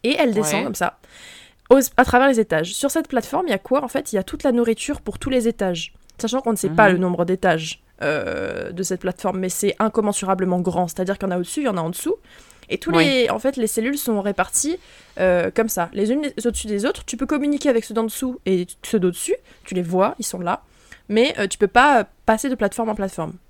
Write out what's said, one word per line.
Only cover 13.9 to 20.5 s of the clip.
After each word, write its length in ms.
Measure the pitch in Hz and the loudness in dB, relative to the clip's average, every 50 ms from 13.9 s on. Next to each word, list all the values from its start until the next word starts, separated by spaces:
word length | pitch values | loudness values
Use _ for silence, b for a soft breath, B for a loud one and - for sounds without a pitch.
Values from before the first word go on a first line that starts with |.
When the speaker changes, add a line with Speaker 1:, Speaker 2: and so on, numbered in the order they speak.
| 285 | -4
Speaker 1:
sont 240 | 285 - 247 220 202 | -2 -2 -2 -2 0
réparties, 560 | 190 208 196 - 190 - - - - 294 339 370 B B B B B B B - | 0 -2 -2 -2 -2 -2 -2 -2 -2 -2 -4 -6 B B B B B B B 0
euh, 300 | 185 185 180 175 170 190 - | 2 4 4 4 2 0 0
comme 140 | - 226 226 | 0 0 0
ça, 200 | - 190 170 170 - | 0 -4 -4 -4 -2
les 180 | 202 202 220 | -2 0 0
unes 100 | 254 294 302 285 - | 0 -2 -2 -4 -6
les, 120 | - 214 | -2 -4
au-dessus 200 | 240 - - - | -2 -2 -2 -6
des 180 | 214 208 202 202 | -4 -4 -2 -2
autres. 200 | 285 392 - - | -2 -4 -4 -8
Tu 120 | - - | -12 -6
peux 80 | 226 262 | -6 -4
communiquer 440 | - 302 285 285 294 294 285 - 294 | -2 -2 0 0 0 -2 0 0 2
avec 160 | 247 226 220 | 2 2 -2
ceux 80 | - 220 | -2 -4
d'en 80 | 226 226 | -4 -4
dessous 360 | 226 - - 269 254 247 - _ | -4 -4 -6 -6 -6 -8 -6 _
et 220 | 190 190 180 180 180 - _ - | 0 0 0 -2 -4 -10 _ -6
ceux 160 | - - 214 | -2 0 2
d'au-dessus. 360 | 175 180 180 - - - 403 - b b b b b | 2 0 0 -2 -4 -4 -4 -4 b b b b b
Tu 100 | - 196 | -6 -6
les 60 | 180 175 | -4 -4
vois, 320 | 165 180 185 190 233 - - | 0 2 2 2 2 0 -6
ils 60 | 226 | -8
sont 140 | - - 180 | -8 -8 -6
là. 240 | 175 175 | -4 -4